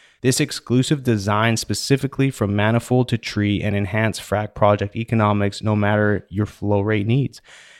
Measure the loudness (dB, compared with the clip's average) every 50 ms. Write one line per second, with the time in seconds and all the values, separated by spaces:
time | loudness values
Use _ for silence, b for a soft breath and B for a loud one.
0 | b b b b 0 0 2 2 0 -2 -4 -8 -4 0 0 2 2 2 -2 0
1 | 0 0 0 0 0 0 0 2 2 2 2 0 -2 -4 -6 -6 0 0 0 0
2 | 0 -2 -2 -2 -2 -2 0 -2 -2 0 0 2 2 2 2 0 0 0 0 0
3 | 2 0 -2 -4 -4 -6 -2 0 0 0 0 0 0 -2 -2 -2 -2 -2 -2 0
4 | 0 0 -2 -4 -6 -4 -2 -2 -2 -4 -2 2 2 4 4 2 0 -4 -6 -8
5 | -6 -2 0 2 2 2 2 2 0 -2 -2 -4 -2 0 0 2 2 2 2 2
6 | 2 2 0 0 -4 _ -4 -4 -4 -4 -6 -6 -2 0 0 0 0 0 0 0
7 | 0 0 0 0 0 -2 -6 -12 B B B B B B B